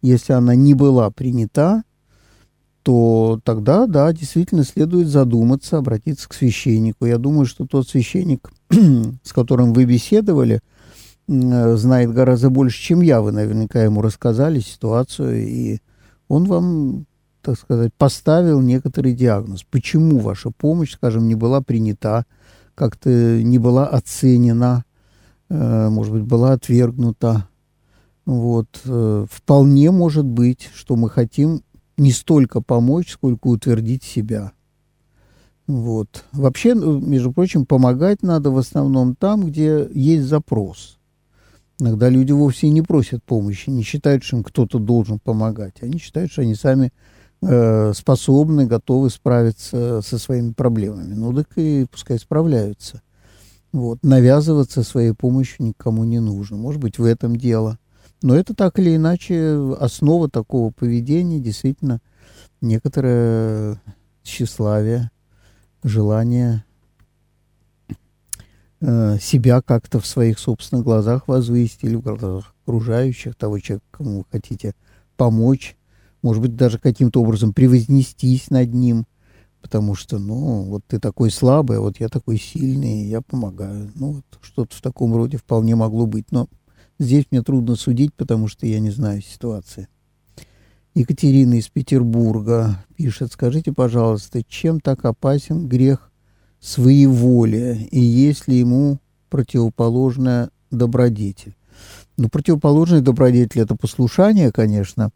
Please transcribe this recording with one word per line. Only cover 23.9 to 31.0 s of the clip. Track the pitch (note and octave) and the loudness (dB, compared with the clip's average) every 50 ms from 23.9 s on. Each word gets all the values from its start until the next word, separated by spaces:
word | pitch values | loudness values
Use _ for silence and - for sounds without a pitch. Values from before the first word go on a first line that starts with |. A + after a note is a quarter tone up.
| D3+ B2+ - - - - - C3 B2+ A#2+ A#2+ A#2+ A#2 A#2 B2 B2 B2 B2 A#2+ _ _ _ _ _ _ _ _ _ _ _ _ _ | 0 -2 -4 -4 -8 0 2 2 4 4 4 2 2 2 0 0 0 -2 -4 _ _ _ _ _ _ _ _ _ _ _ _ _
э, | F#3 D3+ C#3 A#2 A2+ A2 A2 G#2+ | -4 -4 -2 0 0 0 0 0
может | G#2+ G#2+ G#2+ G#2+ | 0 -2 -2 -2
быть, | G#2+ A2 | -2 -4
была | G#2 A#2 B2 A#2 A#2+ C3 | -2 0 0 2 4 2
отвергнута. | C3+ B2 - - A#2+ A#2+ B2 A#2 A#2+ C3 B2 A#2 A2+ _ - A#2 A2+ A2 F#2+ - _ _ _ _ _ _ _ _ _ _ _ _ _ _ _ | 2 0 0 0 2 2 2 2 0 -2 -2 -2 -2 _ -2 0 0 0 -2 -6 _ _ _ _ _ _ _ _ _ _ _ _ _ _ _
Вот, | - C3 B2 A#2 A#2+ A#2 A#2 A2+ _ - - - | -4 -4 -2 0 0 0 -2 -2 _ -12 -16 -10
э, | C3 B2+ A#2 A2+ A2 G#2+ G#2 G#2 A2 | -6 -4 -2 0 0 0 -2 -4 -6
вполне | - - _ - D3 C#3+ C3+ C#3 C#3+ C#3 C#3+ E3 | -12 -16 _ 4 6 6 8 6 6 6 6 4
может | F#3 F#3 E3+ E3 D3 D3+ D3 | 4 2 2 2 0 0 -2
быть, | C3 A#2 A#2 A#2+ B2 B2+ _ - - | 0 0 0 0 0 0 _ -10 -20
что | - - - - C3 | -20 -20 -6 -4 -2
мы | A2+ | 0